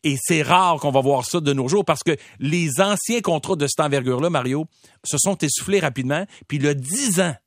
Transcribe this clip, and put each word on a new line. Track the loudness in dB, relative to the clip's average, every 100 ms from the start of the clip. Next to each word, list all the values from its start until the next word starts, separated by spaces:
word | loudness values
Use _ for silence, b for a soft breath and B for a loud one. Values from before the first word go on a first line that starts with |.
et | -2 -2
c'est | 0 0
rare | 4 4 4 2
qu'on | 2
va | 2
voir | 2 0
ça | 0 -2
de | 0
nos | 0 0
jours | 0 0
parce | -2
que | 0 -4 B B
les | -2 0 0 2
anciens | 2 2 0 -2
contrats | 0 -2 -2 -2
de | -2
cette | 0 0
envergure-là, | 2 0 0 0
Mario, | 0 -2 -4 -6 b b b
se | -6 -2
sont | -2 0
essoufflés | -2 -2 0 2
rapidement. | 2 -2 -2 -2 -4 B -6
Puis | 0
le | 0
dix | 0 -4 -4 -2 0
ans | 0 -2